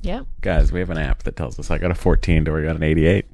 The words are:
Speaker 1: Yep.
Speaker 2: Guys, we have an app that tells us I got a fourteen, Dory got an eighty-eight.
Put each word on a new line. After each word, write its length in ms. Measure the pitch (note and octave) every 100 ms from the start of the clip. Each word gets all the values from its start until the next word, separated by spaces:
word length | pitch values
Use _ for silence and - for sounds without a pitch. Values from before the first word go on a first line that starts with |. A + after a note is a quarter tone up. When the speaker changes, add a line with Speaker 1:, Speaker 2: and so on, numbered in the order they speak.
Speaker 1:
Yep. 240 | E3+ A3+ - -
Speaker 2:
Guys, 320 | G2 E2+ F2
we 80 | F2
have 100 | F2+
an 80 | E2
app 240 | C#2 -
that 140 | C2 -
tells 200 | C#2 -
us 100 | -
I 80 | D2+
got 140 | F2
a 20 |
fourteen, 480 | F2 F2+ D2 - D#2+
Dory 220 | D#2 D#2
got 100 | D#2
an 80 | D#2+
eighty-eight. 440 | D#2 D#2+ D#2+ G2 -